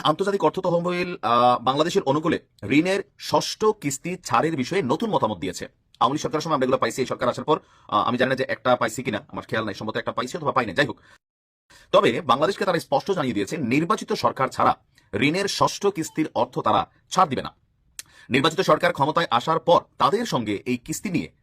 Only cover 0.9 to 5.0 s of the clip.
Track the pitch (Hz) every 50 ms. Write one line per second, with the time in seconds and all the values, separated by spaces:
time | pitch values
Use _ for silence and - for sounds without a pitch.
0.9 | 175 175 180 175 175 - - 113 117 120 123 123 123 123 117 127 135 147 156 170
1.9 | - 190 - 135 139 156 160 165 117 - - _ _ _ 101 101 139 151 170 185
2.9 | 196 202 - - _ - - - 151 151 - - - - 220 214 208 - - 143
3.9 | - - - 170 185 185 - - 120 120 147 165 165 135 123 - 165 196 147 117
4.9 | 160 -